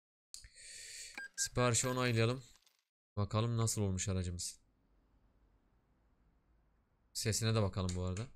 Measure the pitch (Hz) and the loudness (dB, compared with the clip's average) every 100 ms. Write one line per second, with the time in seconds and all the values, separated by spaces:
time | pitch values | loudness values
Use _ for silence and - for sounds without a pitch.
0 | _ _ _ - - - - - - - | _ _ _ -20 -20 -20 -18 -16 -14 -14
1 | - - - - - 123 123 117 127 127 | -14 -14 -14 -6 -4 2 4 4 2 2
2 | 123 113 113 131 - - _ _ _ _ | 2 4 4 2 -8 -20 _ _ _ _
3 | _ 104 98 107 117 117 113 110 101 92 | _ -4 0 2 2 2 0 2 0 0
4 | - 92 90 87 - - _ _ _ _ | 0 -2 -2 -6 -8 -12 _ _ _ _
5 | _ _ _ _ _ _ _ _ _ _ | _ _ _ _ _ _ _ _ _ _
6 | _ _ _ _ _ _ _ _ _ _ | _ _ _ _ _ _ _ _ _ _
7 | _ - 113 98 113 110 98 101 92 90 | _ -4 -2 0 2 4 2 2 -2 0
8 | 90 90 127 | -2 -4 -8